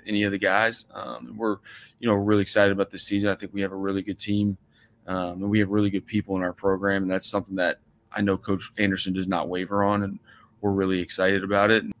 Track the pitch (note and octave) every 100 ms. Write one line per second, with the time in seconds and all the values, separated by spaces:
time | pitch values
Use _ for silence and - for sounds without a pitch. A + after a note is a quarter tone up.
0 | G#2 G#2 G#2 G2 G2 G2 A2+ A2+ - G2+
1 | B1 A#2 A#2+ A2 A2 G2+ - - - -
2 | A#2 G2+ G2+ G#2 G2 G#2+ G2+ G2 G2 F#2+
3 | - G2+ G2+ F#2+ G2+ G2 G2 F#2+ G2 G2
4 | F#2+ F2 - G#2 G#2 G2 _ _ _ _
5 | F2+ F#2 F2+ F2+ G2 A2 G2 G#2 G#2 G2
6 | - G#2+ G2 F#2+ F2+ - G2 F#2+ G2 G2
7 | F#2 F#2+ - G2+ F#2+ F#2+ F2 - _ _
8 | _ G#2+ G2+ F#2+ - G2 - - G2+ F#2+
9 | F#2+ F#2 F#2 F2 E2 F2+ F#2 G2+ G2+ G#2
10 | G2 - _ - - - G#2 G2 F#2+ F#2
11 | F2 - F#2+ G2 G2 G2+ G#2 A2 - -